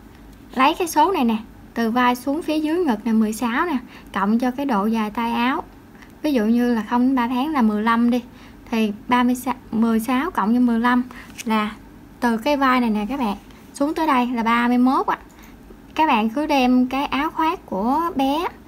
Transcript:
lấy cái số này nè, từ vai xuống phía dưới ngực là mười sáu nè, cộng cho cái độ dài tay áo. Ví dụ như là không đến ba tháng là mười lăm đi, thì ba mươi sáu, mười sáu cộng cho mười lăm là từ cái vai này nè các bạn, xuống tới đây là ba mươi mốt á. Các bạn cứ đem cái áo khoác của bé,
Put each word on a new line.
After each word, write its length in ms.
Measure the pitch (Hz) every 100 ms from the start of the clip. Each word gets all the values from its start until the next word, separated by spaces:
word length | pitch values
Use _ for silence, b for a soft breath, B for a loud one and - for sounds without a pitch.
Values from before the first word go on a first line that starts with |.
| - - - - -
lấy 200 | 247 269
cái 140 | 339 339
số 240 | 415 392
này 120 | 359
nè, 120 | 240 220 - - -
từ 160 | - 226
vai 260 | 240 247 247
xuống 260 | 277 302
phía 160 | 311 302
dưới 240 | 302 339
ngực 220 | 330 214 233
là 60 |
mười 200 | 220 214
sáu 340 | 220 240 247 349
nè, 100 | 262 B B B
cộng 260 | 196 202 226
cho 120 | 254
cái 160 | 247 285
độ 200 | 202 214
dài 240 | 226 214
tay 220 | 214 233
áo. 300 | 233 247 311 - - - B B -
Ví 100 | 311
dụ 120 | 262
như 300 | 214 240 240
là 80 | 226 208
không 160 | 240 247
đến 100 | 269
ba 120 | 240
tháng 240 | 247 294
là 100 | 294
mười 200 | 220 208
lăm 280 | 226 233 240
đi, 120 | 240 - B B B -
thì 220 | 226 220 202 -
ba 140 | 247
mươi 120 | 247
sáu, 200 | 247 262 - -
mười 280 | 220 226 226
sáu 300 | 220 254 330
cộng 240 | 233 202
cho 60 | 247
mười 200 | 247 226
lăm 220 | 247 247 247 B B B
là 260 | 226 220 214 - - - - -
từ 160 | 247 226
cái 200 | 285 285
vai 240 | 269 254
này 100 | 240
nè 160 | 214 208
các 120 | 277
bạn, 160 | 220 202 B B B
xuống 200 | - 285
tới 120 | 330 311
đây 200 | 254 240
là 160 | 240
ba 260 | 220 233 240
mươi 100 | 247
mốt 280 | 254 294 427
á. 120 | - - B B - - - -
Các 120 | - 311
bạn 240 | 233 220
cứ 160 | 254 302
đem 400 | 277 247 254 254
cái 200 | 269 285
áo 240 | 262 311
khoác 360 | - 320 349 -
của 440 | 190 226 294 339 269
bé, 320 | 269 294 370 -